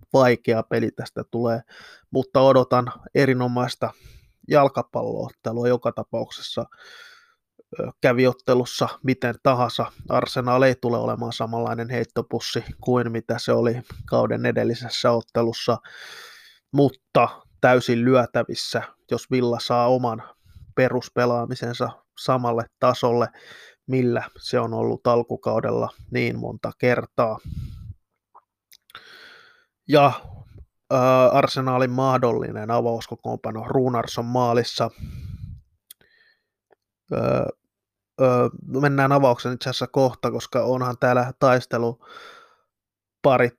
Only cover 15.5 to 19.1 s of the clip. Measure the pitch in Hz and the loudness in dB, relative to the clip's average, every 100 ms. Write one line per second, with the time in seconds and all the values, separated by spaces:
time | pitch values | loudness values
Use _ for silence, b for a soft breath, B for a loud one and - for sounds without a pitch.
15.5 | 113 - 113 - B B B B B B | -2 -2 -4 -6 B B B B B B
16.5 | B _ 143 139 - _ 131 117 - _ | B _ 2 2 2 _ 2 2 0 _
17.5 | _ 127 127 123 120 123 127 117 117 - | _ 4 4 4 0 4 4 4 -2 -4
18.5 | - - 117 - _ - | -6 -6 -6 -8 _ -6